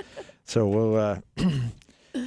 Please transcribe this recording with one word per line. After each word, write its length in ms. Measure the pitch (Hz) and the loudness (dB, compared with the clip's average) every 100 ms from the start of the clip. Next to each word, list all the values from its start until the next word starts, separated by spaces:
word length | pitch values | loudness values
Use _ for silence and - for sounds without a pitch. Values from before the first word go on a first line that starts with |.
| - - - - | -12 -14 -18 -18
so 220 | - 117 104 | -4 0 2
we'll, 300 | 104 113 110 | 2 2 2
uh, 240 | 104 98 - - | 0 -2 -8 -2
<clears throat> 80 | 180 143 117 - - _ _ 262 | 0 0 -4 -8 -18 _ _ -10